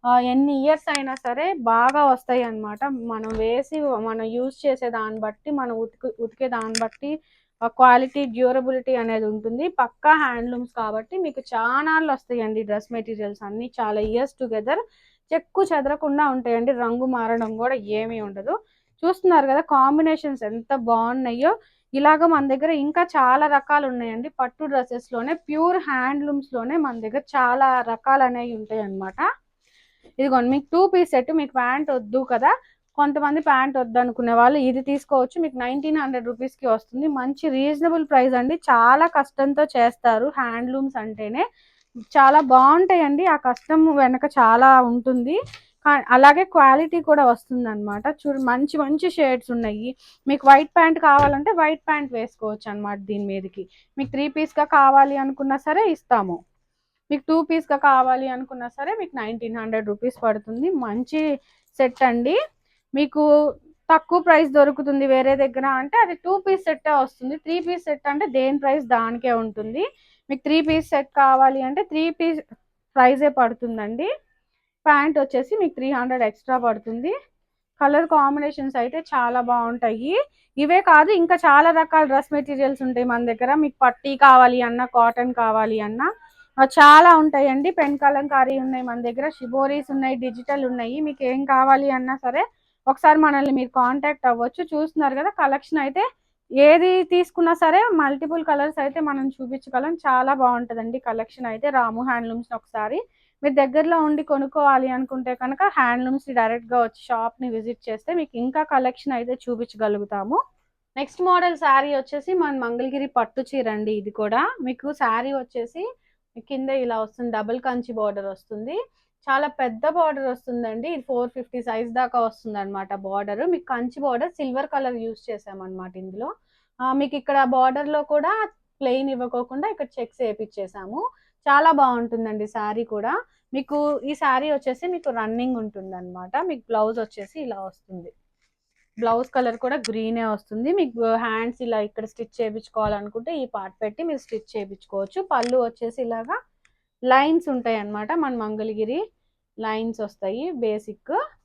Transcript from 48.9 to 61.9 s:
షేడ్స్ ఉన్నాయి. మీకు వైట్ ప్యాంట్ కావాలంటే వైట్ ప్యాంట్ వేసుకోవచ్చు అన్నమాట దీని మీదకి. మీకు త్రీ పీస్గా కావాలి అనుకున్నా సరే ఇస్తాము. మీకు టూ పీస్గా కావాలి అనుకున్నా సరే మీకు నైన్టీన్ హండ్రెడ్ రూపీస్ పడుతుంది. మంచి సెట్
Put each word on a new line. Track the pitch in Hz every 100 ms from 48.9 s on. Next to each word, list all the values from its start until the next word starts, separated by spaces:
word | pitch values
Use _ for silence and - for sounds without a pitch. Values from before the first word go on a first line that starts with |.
| 302 359
షేడ్స్ | 339 277 254 254
ఉన్నాయి. | 240 226 208 240 262 _ _ -
మీకు | 277 269
వైట్ | 277 302
ప్యాంట్ | 349 330 320
కావాలంటే | 320 285 285 285 294
వైట్ | 359 302 311
ప్యాంట్ | - 302 285
వేసుకోవచ్చు | 240 240 _ 214 214 220
అన్నమాట | 208 208 202
దీని | 196 202
మీదకి. | 202 196 185 190 190 _ _ -
మీకు | 269
త్రీ | 269 285
పీస్గా | 311 311 -
కావాలి | 294 302 269 277 277 277
అనుకున్నా | 269 269 277 269
సరే | 311 330 440
ఇస్తాము. | 320 _ 233 190 170 _ _ _ _ _ _ _
మీకు | 285 -
టూ | 320
పీస్గా | 311 330 311 277
కావాలి | 285 262 254 254 262
అనుకున్నా | 254 262 254 240
సరే | - 285 440
మీకు | 349 262
నైన్టీన్ | 214 226 233 226
హండ్రెడ్ | 220 220 214
రూపీస్ | 202 247 -
పడుతుంది. | 226 214 214 226 320
మంచి | 339 240 214 254 311 311 277 _ _ _ -
సెట్ | 254